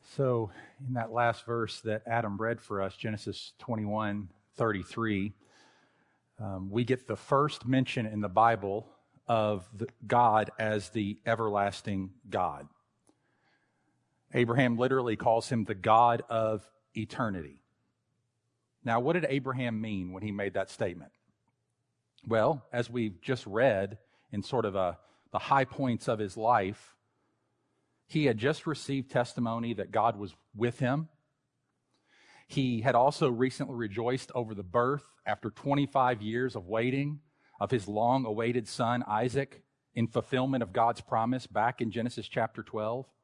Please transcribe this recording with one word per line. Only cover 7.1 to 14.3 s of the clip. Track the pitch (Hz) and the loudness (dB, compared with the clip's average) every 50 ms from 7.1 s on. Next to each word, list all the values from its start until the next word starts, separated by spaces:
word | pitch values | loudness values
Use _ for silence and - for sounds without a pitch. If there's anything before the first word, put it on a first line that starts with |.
| 110 | -8
first | - - - 143 139 147 147 - - - | -8 0 2 4 4 4 2 0 -4 -2
mention | 123 131 131 127 - - 131 110 | 2 2 2 2 2 0 -2 -2
in | 110 107 104 | -2 -2 -2
the | 104 98 | -2 2
Bible | 90 113 113 117 113 104 101 98 98 110 - - - _ _ _ _ _ _ | 4 6 6 6 6 2 0 -4 -4 -4 -6 -10 -20 _ _ _ _ _ _
of | - 117 110 107 107 107 95 90 - - | 0 2 2 4 2 0 -2 -6 -12 -8
the | 101 113 - _ _ 120 | -8 -8 -8 _ _ -4
God | 104 123 120 123 113 107 110 104 - - | 2 4 6 6 8 6 6 4 2 -2
as | - 110 107 107 107 104 - | -2 -2 0 0 -2 -4 -4
the | - 113 104 101 107 - _ | -4 -2 -2 -2 -4 -4 _
everlasting | 117 117 110 113 107 104 101 101 101 98 - - 110 101 95 95 95 - _ _ 104 | -2 0 0 0 0 2 2 0 0 -2 -6 -8 -4 -4 -4 -4 -6 -12 _ _ -4
God. | 98 98 92 82 73 69 71 76 _ _ _ _ _ _ _ _ _ _ _ _ _ _ _ _ _ _ _ _ _ _ _ _ _ _ _ _ _ _ _ _ | -2 0 0 -2 -2 -8 -14 -18 _ _ _ _ _ _ _ _ _ _ _ _ _ _ _ _ _ _ _ _ _ _ _ _ _ _ _ _ _ _ _ _